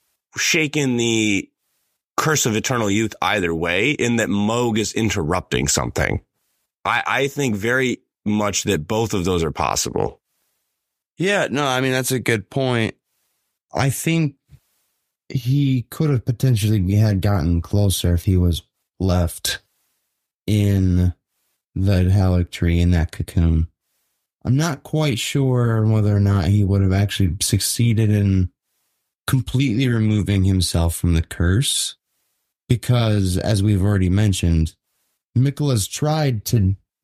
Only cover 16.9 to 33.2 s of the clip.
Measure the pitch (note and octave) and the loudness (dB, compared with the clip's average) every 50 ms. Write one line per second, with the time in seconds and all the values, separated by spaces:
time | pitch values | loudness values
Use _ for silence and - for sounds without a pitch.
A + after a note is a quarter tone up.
16.9 | G2+ G#2 A2+ G#2+ G#2 F#2+ E2+ G#2+ G2+ F#2+ D2 E2 F2 E2+ E2+ - - G#2 G#2 G2 | 2 4 4 4 2 2 0 0 0 0 0 0 0 0 0 0 0 0 2 2
17.9 | F2 - - F2 F2 E2+ - - F#2+ F2+ F2+ F2 E2 D#2 - _ _ _ _ _ | 0 0 0 0 0 2 2 2 2 4 4 2 0 -2 -6 _ _ _ _ _
18.9 | _ - F2+ F#2+ F2+ F2+ F2 E2 - - - - - - - _ _ _ _ _ | _ -4 -2 0 0 0 0 -2 -4 -6 -8 -8 -8 -8 -12 _ _ _ _ _
19.9 | _ _ _ _ _ _ _ _ _ _ _ - G#2 G#2+ G#2 G2+ G2+ F#2+ F#2+ F#2 | _ _ _ _ _ _ _ _ _ _ _ -2 0 2 2 2 2 2 2 2
20.9 | F2+ F2+ F2+ F2+ E2+ - _ _ _ _ _ _ _ _ _ _ - F#2+ F#2+ G2+ | 2 2 2 0 0 -4 _ _ _ _ _ _ _ _ _ _ -6 -2 0 2
21.9 | G2 F#2 F#2 F2+ F#2 G2+ F#2+ F#2 F2+ F2+ F2 - - - - E2+ E2+ E2+ F2 F2 | 2 2 4 4 4 4 2 2 2 0 0 -2 -4 -2 0 0 2 2 2 4
22.9 | F2+ E2+ D#2+ - - - - - - F#2 E2+ E2 E2 D#2+ D#2+ - _ _ _ _ | 2 2 0 -2 -4 -8 -10 -4 -2 0 2 2 2 2 0 -2 _ _ _ _
23.9 | _ _ _ _ _ _ _ _ _ _ - - A#2+ C#3 D#3 E3+ C3+ - - - | _ _ _ _ _ _ _ _ _ _ -4 -2 0 0 0 -2 -4 -6 -8 -6
24.9 | - D#3 D#3 D3 A#2+ A2+ - - - C#3+ C#3 C3 B2+ B2 A#2+ A#2 A2+ A2 A2 A2 | -2 -2 0 0 -2 -2 -4 -4 -2 0 0 0 2 2 2 2 2 2 2 2
25.9 | A2 G#2+ G#2 G#2 G#2 G2+ G2+ G2 G2 G2 E2 D#2+ G2+ G#2 G2+ F#2+ G2+ G2 G2 F#2+ | 2 2 2 2 2 2 4 4 2 2 2 2 2 2 2 2 2 2 2 2
26.9 | F#2+ G2 G2+ G2+ - - G2 F2+ C#2+ - - - - G2 - - - - A#2+ A#2 | 2 2 0 0 0 0 0 0 0 -2 -2 -2 0 0 0 -2 -2 0 0 2
27.9 | A2+ G#2 A2 G#2 G#2 G#2 G2+ G2+ F#2+ F#2+ F#2 F2 - _ _ _ _ _ _ _ | 2 2 2 2 2 2 2 2 2 2 0 -2 -4 _ _ _ _ _ _ _
28.9 | _ _ _ _ _ _ _ - - C3 A#2 - - B2+ C#3+ C3 G2 A#2 C#3 B2+ | _ _ _ _ _ _ _ -2 -2 -2 0 -2 -2 -2 0 0 0 0 0 0
29.9 | A#2+ A2+ A2 A2 G#2+ G#2+ F#2 - G2+ G2 F#2+ G2 G2 F#2 F2 - - F2 E2 E2 | 0 0 2 2 0 0 0 0 0 2 2 2 2 0 0 0 0 0 0 0
30.9 | E2 - - F2 E2+ D#2+ D#2+ - - - F2 F2 F#2 G#2+ C#3 - - - - - | 0 -2 0 0 0 0 0 -2 -4 -2 0 0 2 2 0 0 -2 -4 -4 -6
31.9 | - - _ _ _ _ _ _ _ _ _ _ _ _ _ - B2 A2 - - | -10 -14 _ _ _ _ _ _ _ _ _ _ _ _ _ -2 -2 -2 0 0
32.9 | B2+ A#2+ A#2 A2 G#2+ G#2 | 0 2 2 2 2 2